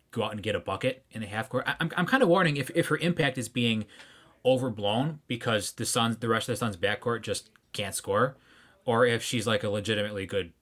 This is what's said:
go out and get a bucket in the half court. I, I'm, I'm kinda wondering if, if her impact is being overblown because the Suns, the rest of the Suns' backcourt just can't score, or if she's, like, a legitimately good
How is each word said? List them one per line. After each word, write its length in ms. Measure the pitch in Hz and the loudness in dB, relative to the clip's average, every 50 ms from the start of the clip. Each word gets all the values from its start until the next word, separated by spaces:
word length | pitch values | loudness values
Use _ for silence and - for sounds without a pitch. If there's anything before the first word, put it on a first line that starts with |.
| _ _ | _ _
go 140 | - 117 104 | -4 -4 -4
out 80 | 107 107 | -4 -4
and 100 | 104 98 | -4 -4
get 140 | 107 101 | -2 -2
a 40 | 95 | -2
bucket 440 | - - 95 95 - 127 - - _ _ | -2 -4 -4 -2 -2 -2 -4 -4 _ _
in 100 | - 110 | -10 -10
the 60 | 110 | -10
half 240 | 98 101 110 110 - | -6 -6 -6 -6 -2
court. 140 | - 123 - | -4 -4 -2
I, 80 | - - - | -2 -2 -2
I'm, 140 | - 165 - | -2 -2 0
I'm 100 | - 180 | 0 0
kinda 200 | - - 269 262 | 2 4 4 6
wondering 300 | 175 170 190 180 160 147 | 6 6 6 6 4 2
if, 140 | 143 135 - - | 0 -2 -2 0
if 140 | 170 165 - | 0 2 2
her 80 | 160 | 0
impact 420 | 151 147 175 175 175 151 139 135 - | 0 0 0 2 2 2 0 0 -2
is 100 | 117 - | -6 -4
being 360 | - 123 120 117 113 110 104 - - - - - - - - - _ _ - | -2 0 2 2 2 0 -2 -6 -10 -20 -20 -20 -20 -20 -20 -20 _ _ 4
overblown 760 | 127 131 127 - 127 110 104 101 101 104 117 139 156 160 - _ - | 4 4 4 2 -2 -4 -2 0 0 2 2 0 0 -4 -6 _ -8
because 440 | 131 117 - 123 110 104 98 - - | -8 -4 -2 0 0 0 0 -4 -6
the 140 | - 113 | -6 -4
Suns, 300 | - - 123 113 117 113 | -2 0 2 2 2 0
the 120 | 110 - 113 | -2 0 0
rest 200 | 113 117 117 - | 0 0 0 -2
of 60 | 120 | -4
the 20 | |
Suns' 200 | - 123 113 101 | -2 -2 -4 -2
backcourt 440 | 87 90 101 104 101 - 120 117 113 107 | 0 0 0 0 0 -2 -4 -4 -4 -2
just 280 | - - - - _ _ _ _ _ - | -4 -6 -6 -6 _ _ _ _ _ -8
can't 220 | - 104 98 - | -6 -6 -4 -4
score, 440 | - - - 98 104 120 139 143 - _ _ - - - - _ _ - | -6 -4 0 2 2 2 2 0 -6 _ _ -20 -20 -20 -20 _ _ -2
or 180 | - 117 117 127 | 0 4 4 4
if 180 | 123 117 110 - | 4 4 0 -2
she's, 240 | - - 120 101 | -2 -2 -2 0
like, 180 | 117 110 101 - | 0 0 0 0
a 40 | 107 | 0
legitimately 560 | 101 107 98 110 110 104 101 107 107 101 95 | -2 -2 -2 -2 -2 -2 -2 -4 -4 -6 -6
good 280 | 90 - 98 92 85 - _ | -4 -2 -4 -4 -4 -10 _